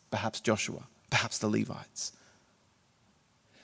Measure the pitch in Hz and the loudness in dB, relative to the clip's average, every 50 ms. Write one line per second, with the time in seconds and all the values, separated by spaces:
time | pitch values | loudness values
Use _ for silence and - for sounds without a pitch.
0 | _ - - 98 98 113 - - - 117 107 104 - - - - - - - - | _ -4 -2 -2 0 -2 -4 0 2 2 2 2 2 -4 -4 -8 -10 -14 -20 -20
1 | _ - - - - 110 - - - 104 107 110 107 - - - - - - - | _ 0 2 2 2 2 -2 0 0 2 2 2 0 0 -4 -12 -12 -14 -10 -8
2 | - - - - - - - - _ _ _ _ _ _ _ _ _ _ _ _ | -8 -8 -8 -12 -20 -20 -20 -20 _ _ _ _ _ _ _ _ _ _ _ _
3 | _ _ _ _ _ _ _ _ _ _ _ - | _ _ _ _ _ _ _ _ _ _ _ -12